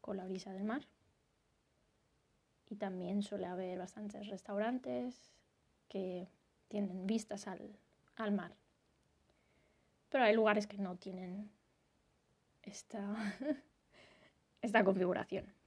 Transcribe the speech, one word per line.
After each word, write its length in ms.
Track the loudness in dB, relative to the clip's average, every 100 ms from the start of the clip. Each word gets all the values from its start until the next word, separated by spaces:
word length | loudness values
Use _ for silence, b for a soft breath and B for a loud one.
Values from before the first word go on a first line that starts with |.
con 160 | -4 -6
la 100 | -4
brisa 260 | -6 -6
del 120 | -6
mar. 220 | -2 -4 -6 _ _ _ _ _ _ _ _ _ _ _ _ _ _ _ _ _ -14
Y 60 | -6
también 460 | -4 -4 -2 0
suele 240 | 0 -2 -4
haber 320 | -4 -4 -4
bastantes 500 | -8 -10 -10 -10 -8
restaurantes 1040 | -10 -4 0 0 0 -2 -2 -4 -8 -18 -20 _ _ _ _ _
que 400 | -4 -4 -4 -8 _ _ _ _
tienen 380 | -2 -2 -2 0
vistas 400 | 0 0 -8 -6
al, 320 | -8 -10 -16 _ _ _ -6
al 160 | 0
mar. 240 | 0 -2 -12 _ _ _ _ _ _ _ b b b b b b b _
Pero 140 | 6
hay 100 | 8
lugares 320 | 8 8 6 2
que 120 | -4
no 180 | -4 -4
tienen 540 | -8 -8 -6 -8 -8 _ _ _ _ _ _ _ _ _ _ _
esta, 520 | -16 -14 -10 -6 -4 -2 -2 -2
<laughs> 1200 | -2 -2 -4 _ _ -20 -20 -20 -20 _ _ _
esta 220 | 4 6
configuración. 600 | 8 6 4 2 -2 -6 -8 -18